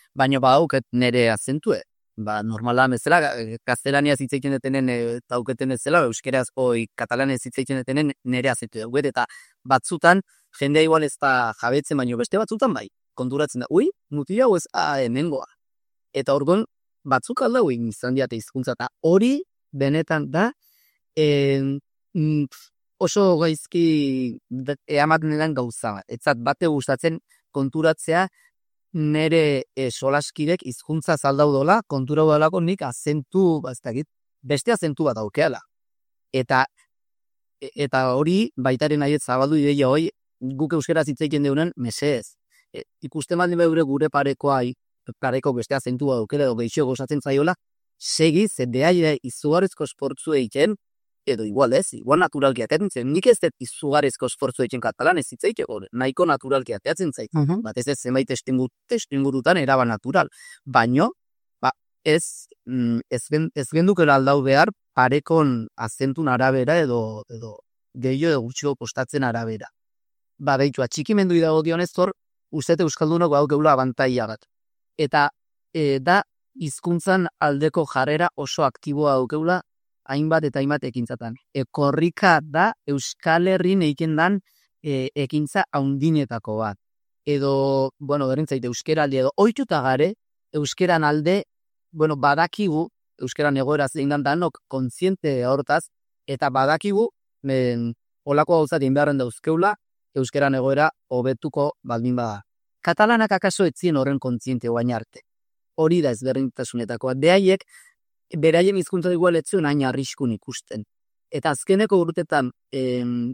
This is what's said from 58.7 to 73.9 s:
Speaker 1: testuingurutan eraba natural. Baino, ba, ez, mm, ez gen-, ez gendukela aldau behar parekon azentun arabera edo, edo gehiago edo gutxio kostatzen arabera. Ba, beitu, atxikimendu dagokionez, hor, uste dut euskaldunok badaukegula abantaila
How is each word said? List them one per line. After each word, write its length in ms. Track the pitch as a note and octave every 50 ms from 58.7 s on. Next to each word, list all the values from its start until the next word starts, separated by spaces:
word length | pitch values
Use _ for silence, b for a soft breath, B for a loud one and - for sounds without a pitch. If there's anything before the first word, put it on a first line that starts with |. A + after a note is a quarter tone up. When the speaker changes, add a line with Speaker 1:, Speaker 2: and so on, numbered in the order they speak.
| _ _ _ -
Speaker 1:
testuingurutan 720 | B3 A3+ - - C#3+ C#3 C#3 C#3 C3 C3+ A#2+ D#3 F#3 F3+
eraba 280 | C#3+ B2+ C3+ C3 B2
natural. 440 | A#2 A2+ G#2 - B2+ - F#3 D#3+ C3+ B B B B B B B
Baino, 480 | C#3 B2+ C3 A#2 A#2+ B2 C#3 F3+ B3 F#4+ _ _ _ _ _ _ _ _ -
ba, 100 | - C3 - _ _ _ _ _ -
ez, 440 | D#3+ D3+ E3+ - - - - - _ - _ -
mm, 340 | A#2+ B2+ B2+ A#2+ A#2 A#2 A#2 - -
ez 140 | B2+ A#2+ - -
gen-, 180 | D3 D3+ D#3+ D#3 -
ez 120 | D3+ C3 -
gendukela 440 | - D#3+ E3+ F#3+ G3+ F3+ E3 D3 C#3
aldau 260 | C3+ C3 C3+ C#3+ C#3+ C3
behar 260 | C3+ C3+ C#3+ E3+ A3 - _ _ _ -
parekon 760 | - B2+ B2+ C3 D#3 - - E3 D#3+ D3+ C#3 B2 A#2 A2 - _
azentun 520 | - A#2 A2 - - C3+ C3+ C3 D#3+ D#3+ C#3
arabera 500 | B2+ A#2+ C3 C3 C3 C3 B2 C#3 D#3+ F3
edo, 480 | D#3+ C3 A#2+ A#2 A2 A2 A2 G#2+ - -
edo 300 | A#2+ A2+ A#2 A2 G2+ - - _ _ _ _ _ - B2+
gehiago 340 | A#2+ C3 C3+ C3+ D#3 E3+
edo 100 | D3+ C3+
gutxio 340 | A2+ A#2+ B2+ - - C#3+ C#3
kostatzen 480 | - B2+ A2 - - C3 - - C#3+ C3+
arabera. 440 | B2 A2+ A#2 A2+ A2+ A2 G#2 - - _ _ _ _ _ _ _ _ _ _ _ _ _ -
Ba, 200 | D3 C#3+ C#3 C3
beitu, 260 | C#3 C#3+ B2+ - B2+
atxikimendu 580 | A#2 - D#3 D3+ - A3 G3+ G3 F3+ F3 E3+
dagokionez, 500 | E3 D#3+ D#3 D#3+ D#3 E3 E3 E3+ F3+ F3 - -
hor, 160 | F3+ F#3+ - _ _ _ _ _ _ -
uste 240 | - D#3+ C3 - E3+
dut 100 | D#3+ F3+
euskaldunok 460 | D#3 - - E3 D#3 E3 E3+ F3 D#3+
badaukegula 400 | D3 C#3+ D3+ C3+ D3 C#3+ D3+ D#3
abantaila 560 | C#3+ C3 C3 C3